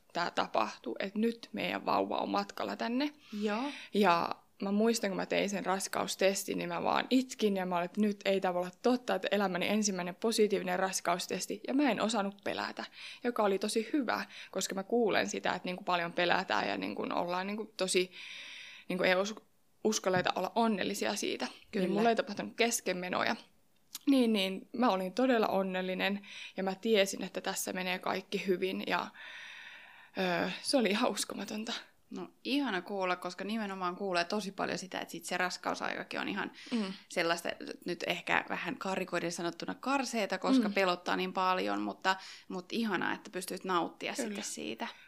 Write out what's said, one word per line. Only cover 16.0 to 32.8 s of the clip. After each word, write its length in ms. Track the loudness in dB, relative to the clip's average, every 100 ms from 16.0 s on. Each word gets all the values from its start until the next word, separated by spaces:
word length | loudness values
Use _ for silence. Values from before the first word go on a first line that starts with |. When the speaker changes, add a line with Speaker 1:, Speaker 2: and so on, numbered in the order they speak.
| 0
Speaker 1:
pelätään 560 | 2 4 4 2 0 0
ja 80 | -2
niinku 300 | -4 -4 -2
ollaan 320 | -2 0 -2 -2
niinku 260 | -6 -6 -4
tosi, 340 | 0 2 0 -6 -14 -14 -14 -16 -16 -14 -6
niinku 160 | 2
ei 100 | 4
us-, 200 | 4 2 -4 -14 _ _ _
uskalleita 480 | 0 2 2 2 2
olla 180 | 0 0
onnellisia 640 | 2 2 2 -2 -2 -2 0
siitä. 300 | -2 -4 -6 -10 -6
Speaker 2:
Kyllä. 160 | 0 2
Speaker 1:
Niin 80 | 4
mulla 120 | 4
ei 80 | 4
tapahtunut 400 | 0 -4 -4 2
keskenmenoja. 800 | 2 2 -2 -2 -2 0 0 -2 -8 _ _ _ _ -2 4
Niin, 220 | 6 6
niin 360 | 4 0 -4 -6
mä 160 | 0 2
olin 240 | 2 0
todella 360 | 2 4 4 4
onnellinen 800 | 2 0 -2 -2 0 0 0 -6 -14 -10 -4
ja 60 |
mä 120 | -2
tiesin, 500 | 0 4 6 4 0
että 160 | -6 -6
tässä 320 | -4 -4 -4
menee 260 | -2 -2 -2
kaikki 480 | -2 -2 -2 -2 0
hyvin 380 | 0 0 -2 -2
ja, 200 | -2 -2 -8 -16 -14 -14 -16 -16 -18 -20 -20 -10 -2
öö, 300 | 0 2 0 -2
se 140 | 0 2
oli 140 | 4
ihan 200 | 4 2
uskomatonta. 640 | 0 -4 -6 -8 -8 -6 -8 -10 _ -12
Speaker 2:
No 180 | -10 -10 -8
ihana 380 | -2 0 0 -2